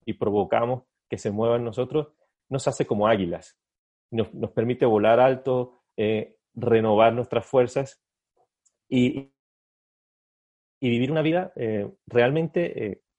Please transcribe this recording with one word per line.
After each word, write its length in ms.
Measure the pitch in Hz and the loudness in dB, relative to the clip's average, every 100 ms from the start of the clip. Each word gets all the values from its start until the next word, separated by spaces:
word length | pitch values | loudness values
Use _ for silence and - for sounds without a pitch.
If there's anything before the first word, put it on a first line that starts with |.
y 100 | - | -12
provocamos 680 | - 104 101 90 113 120 127 - _ _ | -6 -2 0 0 -2 -2 -4 -10 _ _
que 80 | 113 | -8
se 120 | 110 | -6
mueva 260 | 104 117 120 | -2 0 0
en 80 | |
nosotros, 440 | 117 113 127 151 147 _ _ _ - | -2 -6 -4 -4 -6 _ _ _ -10
nos 180 | 135 - | -6 -4
hace 200 | - - | -4 -2
como 200 | 107 107 | 0 2
águilas, 500 | 104 87 85 - _ _ _ _ _ _ | 2 0 -6 -12 _ _ _ _ _ _
nos, 240 | 113 104 | -6 -6
nos 160 | 107 107 | -6 -6
permite 340 | - 117 123 | -2 -2 2
volar 360 | 127 107 107 117 | 2 4 6 6
alto, 640 | 131 123 135 127 123 _ _ - | 4 2 -2 -2 -4 _ _ -4
eh, 420 | 107 107 - _ _ | -2 -2 -6 _ _
renovar 580 | 110 113 113 110 104 113 | -6 2 2 4 4 4
nuestras 340 | 120 120 117 - | 2 -4 -6 0
fuerzas 560 | 131 123 135 131 - _ _ _ _ _ _ _ _ _ | 0 2 -2 -6 -10 _ _ _ _ _ _ _ _ _
y, 440 | 127 123 139 135 _ _ _ _ _ _ _ _ _ _ _ _ _ _ _ | 0 0 -2 -12 _ _ _ _ _ _ _ _ _ _ _ _ _ _ _
y 80 | 127 | -2
vivir 240 | 117 131 | 0 0
una 100 | 156 | 0
vida, 300 | 156 170 190 | 0 -2 -4
eh, 340 | - 113 107 98 - - | -8 -6 -4 -6 -12 -4
realmente, 800 | 120 123 156 160 180 170 - 107 | 0 2 0 -2 -4 -4 -6 -8
eh, 160 | - _ | -10 _